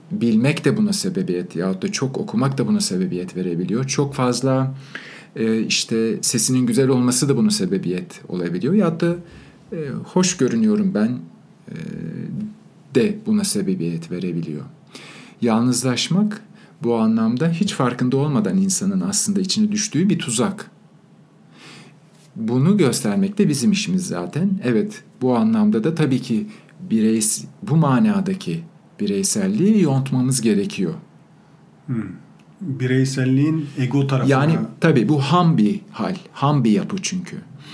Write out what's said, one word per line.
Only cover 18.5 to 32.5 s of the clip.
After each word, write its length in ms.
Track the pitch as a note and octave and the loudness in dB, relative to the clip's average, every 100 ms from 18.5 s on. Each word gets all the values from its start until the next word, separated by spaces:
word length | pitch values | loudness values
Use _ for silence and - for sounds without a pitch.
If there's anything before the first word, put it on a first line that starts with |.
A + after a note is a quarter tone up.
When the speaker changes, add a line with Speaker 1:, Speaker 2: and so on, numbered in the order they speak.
| F#2+ | 2
Speaker 1:
insanın 440 | F#2+ - G2 G2 | 0 0 -2 0
aslında 400 | F#2 G2+ - G2 | -2 -2 -2 0
içine 320 | F#2 A2 G#2 | 0 0 0
düştüğü 360 | G#2 - C#3+ G3 | 0 -2 0 2
bir 100 | E3 | 0
tuzak. 520 | - A2 G#2 - - - - _ _ - - _ - - - - - - - - - - | -2 -2 -2 -4 -12 -20 -20 _ _ -20 -20 _ -20 -20 -20 -20 -20 -20 -20 -20 -20 -8
Bunu 400 | A2+ B2+ D3+ G#3 | -2 2 4 4
göstermek 600 | C#3 A#2 G#2+ G2+ F#2+ - | 4 2 0 0 0 2
de 100 | F3+ | 2
bizim 240 | C#3 A2+ | 2 2
işimiz 340 | F#2 E2+ F#2 - | 2 0 -2 -2
zaten. 440 | F2 F2 C#3+ G3+ F#3+ B2+ | -6 -6 -2 0 0 0
Evet, 380 | A2+ G#2 - - - | 0 0 -6 -18 -4
bu 140 | B2+ A#2+ | 0 2
anlamda 480 | A2 A2+ G#2+ A2 A2 | 4 4 4 2 0
da 100 | - | 0
tabii 280 | D3 B2+ | 0 0
ki 240 | - A2 G#2+ - - - - | 0 -4 -4 -10 -20 -20 -2
bireys-, 540 | A2 A2 A2+ G#2+ - - - | 2 2 2 0 -2 -8 -14
bu 140 | G2+ D#3+ | 0 2
manadaki 840 | D3 B2+ G#2+ G2+ - - - E2 - - - - | 4 4 4 2 0 -4 -4 -8 -8 -20 -20 -6
bireyselliği 840 | G#3 G3+ G3 A3 F#3+ G#3+ G3 A3 | -2 0 0 0 0 2 4 4
yontmamız 580 | D#3 C3+ C3+ B2+ B2+ A2+ | 4 2 0 0 0 0
gerekiyor. 540 | A2 G2+ G2+ - F2+ E2 - - - - _ - - - - | 2 2 0 -2 -4 -6 -12 -20 -20 -20 _ -20 -20 -18 -8
Speaker 2:
Hmm. 100 | A2+ G2 F2 - - - | -6 -8 -12 -20 -20 -20